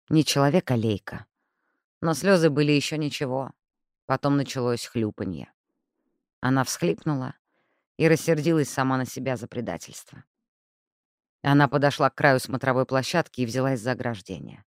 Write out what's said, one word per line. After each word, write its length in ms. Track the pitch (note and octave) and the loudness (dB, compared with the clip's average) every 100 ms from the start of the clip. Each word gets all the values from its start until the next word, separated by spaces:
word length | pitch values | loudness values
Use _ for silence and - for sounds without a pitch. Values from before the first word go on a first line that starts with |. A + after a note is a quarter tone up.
| - | 0
"Не 160 | D#3 C#3 | 2 2
человек, 440 | C#3+ C#3+ D#3+ - | 2 4 2 2
а 60 | A#2+ | 0
лейка". 480 | A2 G2 - A2 - _ _ _ _ _ _ _ | 0 -2 -6 -14 -16 _ _ _ _ _ _ _
Но 100 | E3 | -2
слёзы 380 | D3+ F#3+ F#3 D#3+ | 0 4 6 4
были 220 | C#3+ D3 | 4 2
ещё 240 | D3 - D#3 | 2 0 -4
ничего. 540 | D3 - C3+ C3 B2+ - _ _ _ _ | -6 -4 -4 -4 -8 -14 _ _ _ _
Потом 320 | - C3 C#3+ C#3+ | -6 -2 0 0
началось 480 | B2 C3+ B2 A#2+ | -2 -2 -2 -2
хлюпанье. 640 | - A#2+ G#2+ - G2 D#2 A#1 _ _ _ _ _ _ _ _ _ | -4 -4 -4 -4 -8 -8 -12 _ _ _ _ _ _ _ _ _
Она 240 | B2+ C3+ | 0 0
всхлипнула 720 | B2+ - E3+ G#3+ E3 C#3 C3 - _ _ _ _ _ - | 0 -2 -2 -2 -4 -4 -6 -12 _ _ _ _ _ 0
и 120 | D#3+ | 2
рассердилась 600 | D#3+ - D#3 D3+ D#3+ C3+ | 2 2 0 2 2 0
сама 300 | - C3 C3 | -2 0 -2
на 80 | A#2+ | -4
себя 320 | C3 C3 A#2+ | -6 -6 -6
за 100 | A#2 | -8
предательство. 720 | B2 G#2+ E2+ - - - - - _ _ _ _ _ _ _ _ _ _ _ | -8 -8 -10 -12 -20 -20 -20 -20 _ _ _ _ _ _ _ _ _ _ _
Она 240 | C#3+ C#3+ C#3+ | 2 4 4
подошла 400 | D3 C#3+ - C3+ | 2 0 2 0
к 60 | |
краю 260 | - C#3+ C3 | 4 4 4
смотровой 460 | - B2+ C3+ B2+ C3 | 0 -4 0 0 0
площадки 560 | C3 B2 F3 - - | 0 0 -2 -2 -4
и 40 | A#2+ | -4
взялась 340 | B2+ C3+ B2+ | -2 -2 -2
за 120 | A#2 | -4
ограждение. 720 | A#2 A#2+ G#2 F2+ E2 A#1+ G2+ _ | -4 -6 -8 -10 -12 -12 -18 _